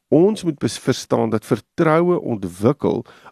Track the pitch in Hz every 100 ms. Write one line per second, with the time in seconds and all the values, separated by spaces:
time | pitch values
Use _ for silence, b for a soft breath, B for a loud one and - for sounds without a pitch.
0 | - 147 196 208 170 143 117 - - 123
1 | - 120 113 110 - 117 _ - 160 160
2 | 175 175 - 107 92 87 110 143 95 -
3 | B B B